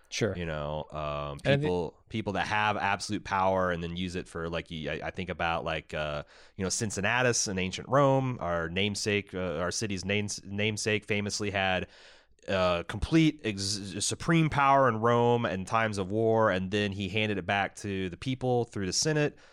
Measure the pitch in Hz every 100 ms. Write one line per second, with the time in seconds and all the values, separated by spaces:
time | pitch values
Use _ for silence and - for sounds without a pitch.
0 | - - 110 90 85 76 73 76 - 76
1 | 73 73 73 71 143 143 147 90 80 -
2 | - 110 104 95 85 107 107 101 98 101
3 | - 98 - 98 95 95 92 85 85 87
4 | 92 87 - 85 82 82 - 80 71 80
5 | 80 90 90 82 85 82 80 80 - 78
6 | 76 73 - - - - 92 - 110 98
7 | 101 120 127 117 110 92 92 - - 135
8 | 139 135 131 123 87 85 82 90 104 101
9 | 110 104 98 92 92 80 87 - 90 95
10 | 92 104 104 - 95 101 107 107 110 104
11 | - 104 101 - 104 98 95 92 87 -
12 | - - _ _ - 95 90 85 - 104
13 | - 160 156 156 110 98 98 104 98 98
14 | - 107 - 165 156 139 139 139 131 110
15 | 117 120 120 120 113 95 92 113 110 101
16 | 92 110 113 113 110 92 92 104 104 95
17 | 95 107 107 98 87 101 95 - 104 95
18 | 92 85 131 127 127 123 117 107 92 -
19 | 156 151 147 - -